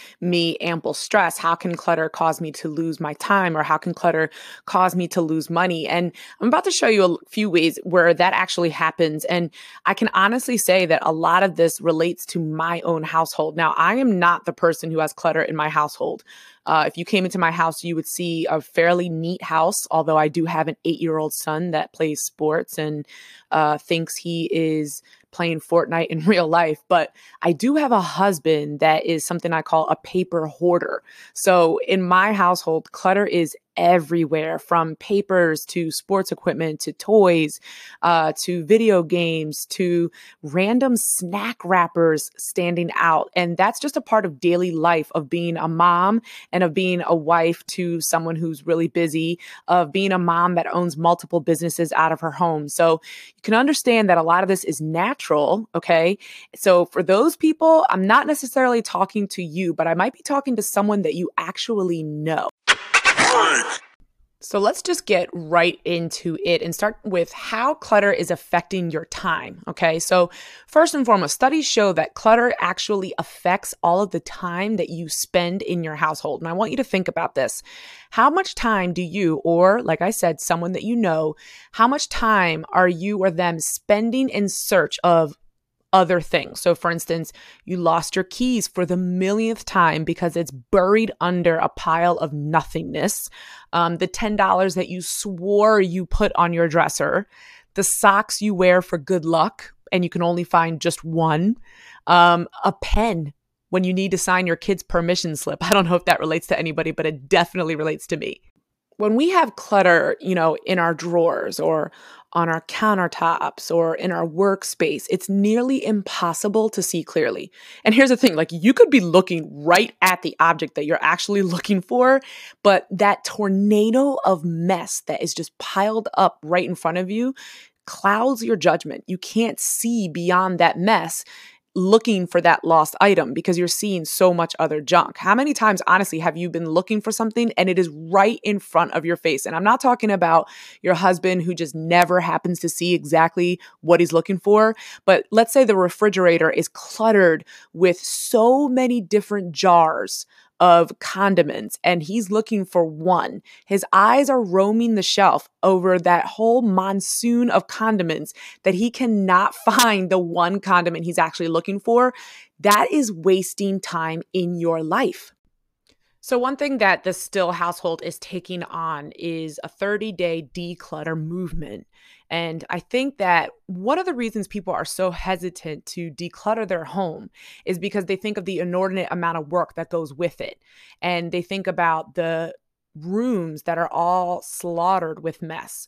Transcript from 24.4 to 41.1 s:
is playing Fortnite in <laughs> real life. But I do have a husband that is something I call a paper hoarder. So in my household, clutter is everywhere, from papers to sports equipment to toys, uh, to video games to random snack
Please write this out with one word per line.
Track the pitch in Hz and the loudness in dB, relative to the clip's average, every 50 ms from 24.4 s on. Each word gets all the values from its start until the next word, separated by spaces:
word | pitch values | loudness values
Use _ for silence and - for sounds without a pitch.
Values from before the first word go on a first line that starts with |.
| 165 | -4
is | - - 165 160 160 156 156 151 147 - - _ _ _ _ _ _ | -2 -2 0 0 0 0 -2 -4 -6 -8 -14 _ _ _ _ _ _
playing | _ - 175 170 165 156 | _ -6 -4 -4 -4 -6
Fortnite | - - 170 170 - - 165 165 165 | -4 0 2 2 2 2 -2 -4 -2
in | - 165 160 | -2 -4 -2
<laughs> | 151 | 2
real | 185 214 180 170 | 2 2 2 2
life. | 156 170 170 170 156 156 - _ | 2 2 2 2 2 -2 -6 _
But | _ 185 165 156 - _ _ - - - _ | _ 2 2 2 0 _ _ -20 -20 -14 _
I | - 170 | 0 0
do | 170 139 214 254 285 | 0 2 0 0 0
have | 311 294 262 | 0 2 2
a | 240 202 | 2 0
husband | 175 156 - 160 196 202 185 147 - 160 160 151 147 147 147 139 | 0 -2 -2 0 0 0 0 0 0 0 0 0 0 -6 -2 2
that | 160 156 156 156 - | 2 4 4 2 0
is | - 165 156 - | -2 -2 -2 -4
something | - 175 170 - 170 | -4 -6 -4 -4 -2
I | 165 160 | -2 -2
call | 151 - - 160 156 | -2 0 0 0 2
a | - 165 | 0 -2
paper | - - - - 185 185 180 170 165 156 | -4 -4 -6 -4 -4 -2 -2 -4 -4 -4
hoarder. | 156 - - 170 175 175 175 - - - - - - - - - - _ | -6 -6 -2 0 2 2 2 0 -4 -6 -8 -10 -14 -20 -20 -20 -18 _
So | - - 196 185 180 170 165 160 - - | -2 2 4 6 6 6 4 2 0 0
in | - 196 190 | 0 0 0
my | 185 175 180 185 190 214 | 2 2 2 4 4 2
household, | 214 196 185 175 180 170 - 165 160 160 - - - | 2 2 2 2 2 0 -2 -2 -4 -4 -4 -8 -18
clutter | - - 185 190 202 208 | -2 0 2 2 2 0
is | 180 - 175 165 151 - - _ _ _ | 0 2 0 0 0 -4 -14 _ _ _
everywhere, | - 170 170 180 175 156 139 170 170 165 139 160 156 156 160 165 160 | 2 4 4 4 4 2 0 -2 -2 0 0 -2 -2 -2 -4 -6 -8
from | - - 170 170 165 160 156 | -2 0 0 0 0 0 -6
papers | - - - 208 202 196 - 190 180 175 165 156 151 - | -12 -4 -2 -2 -2 0 2 2 2 4 2 0 -2 -6
to | - - 180 170 160 | -8 -6 -6 -6 -4
sports | - - - - 147 170 185 - | -6 -10 -6 -2 -2 -2 -2 -4
equipment | - - - 180 147 135 165 160 156 - | -8 -4 -4 -4 -4 -2 -4 -6 -6 -6
to | - 156 156 | -10 -12 -10
toys, | _ - - 214 220 196 180 170 165 160 151 - - _ - - - - - - _ | _ -2 4 6 6 6 6 6 4 2 -2 -4 -12 _ -20 -20 -20 -20 -20 -10 _
uh, | - 170 170 165 156 156 151 | 0 2 2 2 2 0 -2
to | - - - 175 175 160 | -4 -6 -6 -4 -6 2
video | 147 214 226 233 220 196 180 170 | 2 4 4 6 4 4 4 2
games | 151 180 175 170 165 165 160 156 151 151 - - | 0 -2 0 0 0 -2 -2 -4 -6 -8 -10 -12
to | - - - 185 175 175 170 170 165 - - - - _ _ | -12 -4 -4 -2 0 0 0 -2 -2 -6 -12 -20 -20 _ _
random | - 151 139 180 190 208 233 254 269 262 240 | -14 -4 -2 -2 0 2 2 2 2 2 0
snack | 214 - - | 0 -2 -4